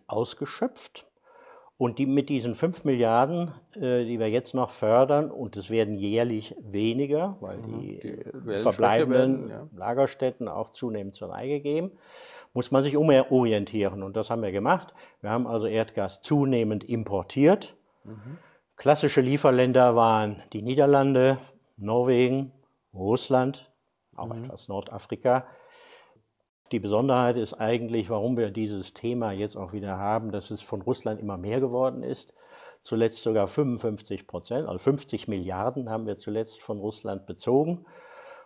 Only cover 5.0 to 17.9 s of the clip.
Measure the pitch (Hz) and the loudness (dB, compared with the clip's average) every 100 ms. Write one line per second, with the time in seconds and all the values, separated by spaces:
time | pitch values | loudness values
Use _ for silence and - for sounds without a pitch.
5 | 135 147 156 - 117 101 92 113 107 101 | 6 4 0 -6 -10 -10 -4 0 0 -2
6 | 101 113 120 107 107 - 110 101 110 120 | -2 0 0 -2 -6 -14 -8 -2 0 0
7 | 139 151 190 190 95 95 113 98 98 101 | 0 0 -2 -6 -12 -12 -10 -10 -10 -12
8 | - - - 131 117 101 113 107 104 113 | -12 -12 -14 -12 -6 0 0 2 4 4
9 | 147 127 131 131 - 107 156 90 101 120 | 4 4 4 0 -4 -12 -16 -8 -4 0
10 | 139 - 131 - 107 85 113 - 123 107 | 0 0 -4 -4 -8 -6 -8 -8 -6 -6
11 | 98 - 98 90 127 147 143 156 185 - | -8 -10 -12 -10 -6 -4 -2 -2 -4 -8
12 | - - - - - 123 - 131 139 147 | -20 -20 -20 -20 -8 -6 2 2 4 4
13 | 156 131 131 127 117 107 98 110 98 98 | 6 6 6 4 4 2 0 -2 -2 -2
14 | 95 104 107 117 104 98 120 180 - - | -6 -6 -4 -2 -2 -2 2 0 0 -18
15 | - _ 104 117 117 117 110 110 110 - | -20 _ -4 -2 -2 -2 -2 -2 -2 -4
16 | 98 - - 147 135 123 107 104 - 117 | -6 -8 -2 0 2 2 0 -2 -4 -6
17 | 104 98 - 131 147 202 - - _ | -2 -4 -4 4 6 6 0 -20 _